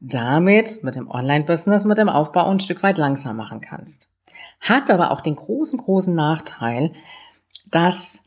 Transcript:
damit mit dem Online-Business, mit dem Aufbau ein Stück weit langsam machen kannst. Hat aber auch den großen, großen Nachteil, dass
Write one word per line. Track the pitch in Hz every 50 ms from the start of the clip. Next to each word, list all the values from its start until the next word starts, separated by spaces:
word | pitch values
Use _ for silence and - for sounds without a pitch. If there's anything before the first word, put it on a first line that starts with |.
damit | - 131 - 127 117 120 139 156 175 190 202 214 220 214 - - -
mit | 135 127
dem | 131 117 -
Online-Business, | - 123 123 135 143 151 151 147 170 160 - 208 208 208 196
mit | 208 208 214
dem | 214 196
Aufbau | - 143 151 151 - 185 175 180
ein | 196 190
Stück | 190 - 175 - -
weit | 196 196 196
langsam | 151 139 139 135 - 131 107
machen | 110 107 - 113 110
kannst. | - - - - - - - - - _ _ _ _ - - - - - _ _
Hat | - - 220 277 277 -
aber | 220 175 175 - -
auch | -
den | - 160 147
großen, | - - - 214 269 311 302 - -
großen | - - 190 190 180 185 175
Nachteil, | 165 151 151 160 156 - - - - 117 117 117 120 139 226 - - - - - - - - _ _ _ _ _ - - -
dass | - 165 170 180 185 - - - - - -